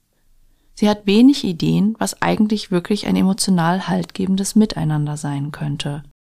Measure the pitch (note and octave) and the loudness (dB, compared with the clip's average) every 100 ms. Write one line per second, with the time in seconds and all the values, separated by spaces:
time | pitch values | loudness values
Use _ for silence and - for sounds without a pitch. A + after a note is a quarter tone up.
0 | _ _ _ _ _ _ _ - G#3 G#3 | _ _ _ _ _ _ _ -2 0 0
1 | G3+ G#3 B3+ C#4+ G3+ E3 D#3+ E3 G3+ A3+ | 2 6 6 6 0 -2 0 2 0 0
2 | G3 - E3+ F3+ G#3+ G#3+ - F3+ - G#3 | -6 -2 0 2 0 -2 -2 -2 -2 -4
3 | - F#3 F#3 G3 - F3+ E3 F#3 E3+ F#3 | 0 0 2 0 0 2 2 0 -2 -4
4 | F3 - F#3+ F#3+ G3 G#3+ G#3+ D#3+ D#3 D3+ | -4 -4 -2 -2 2 2 2 0 -2 -2
5 | D3 D3 D3 C#3+ D3 - D3 C#3+ D3 D3 | -2 -4 -6 -6 -6 -6 -6 -6 -8 -10
6 | C#3+ _ | -14 _